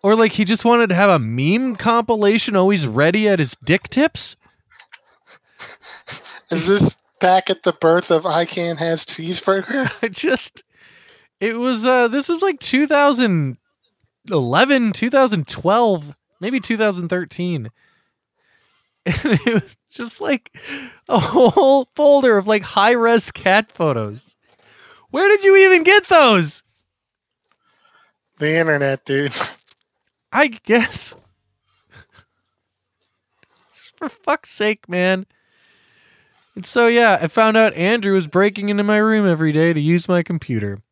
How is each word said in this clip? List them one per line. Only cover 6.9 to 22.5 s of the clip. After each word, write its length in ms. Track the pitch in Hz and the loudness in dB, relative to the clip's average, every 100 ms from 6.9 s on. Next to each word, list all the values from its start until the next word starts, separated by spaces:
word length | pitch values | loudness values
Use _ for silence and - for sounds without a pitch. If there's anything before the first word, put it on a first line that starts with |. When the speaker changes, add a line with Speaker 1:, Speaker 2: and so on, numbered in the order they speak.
| - _ _ | -2 _ _
Speaker 2:
back 300 | 185 185 - | 2 2 0
at 140 | 185 | -2
the 80 | 180 | -4
birth 400 | 170 165 175 - | 0 2 2 0
of 120 | 160 | -2
I 200 | 175 156 | 0 -2
Can 320 | 170 185 170 156 | -4 -6 -6 -4
Has 280 | 165 160 | -4 -4
Cheeseburger? 880 | - - 165 180 - 196 185 269 262 - | -2 -4 -4 -4 -2 -2 -2 -6 -6 -6
Speaker 1:
<laughs> 40 | |
I 40 | 233 | -8
just, 540 | - 302 262 - - _ _ _ _ _ _ _ _ | -4 -4 -4 -6 -18 _ _ _ _ _ _ _ _
it 180 | 214 226 | -6 -4
was, 260 | 254 226 | -4 -2
uh, 220 | 247 254 233 | 2 2 2
this 200 | 269 - | 0 -4
was, 140 | 339 | -2
like, 180 | 381 294 | -2 -4
two 260 | - 254 285 | -2 -2 2
thousand 720 | 294 285 247 240 170 135 127 _ _ _ _ _ _ 214 | 2 2 2 0 0 -4 -8 _ _ _ _ _ _ -4
eleven, 600 | 170 120 147 269 269 226 | -2 0 0 2 2 0
two 180 | 185 233 | -2 0
thousand 380 | 269 262 202 143 | 2 2 0 -6
twelve, 680 | - 175 220 233 180 147 - _ _ | -6 0 2 0 -2 -6 -20 _ _
maybe 200 | 196 254 | -6 -6
two 160 | - 220 | -4 -2
thousand 320 | 220 180 170 | -2 -2 -6
thirteen. 640 | 185 175 - 180 160 110 | -6 -6 -8 -6 -6 -10
<laughs> 60 | _ _ _ _ _ _ _ _ _ _ _ _ _ | _ _ _ _ _ _ _ _ _ _ _ _ _
And 360 | - 156 302 202 233 | -6 -4 -2 -2 0
it 80 | 226 | -2
was 140 | - _ _ | -4 _ _
just, 300 | - 240 - | -16 -14 -10
like, 360 | 415 254 - - - 277 254 - - | -6 -6 -6 -20 -16 -16 -16 -20 -2
a 100 | 226 | -2
whole 680 | 139 - 233 - 269 277 254 - | 0 2 4 4 4 2 0 0
folder 400 | 294 285 262 208 | 4 4 4 2
of, 80 | |
like, 160 | 196 | 0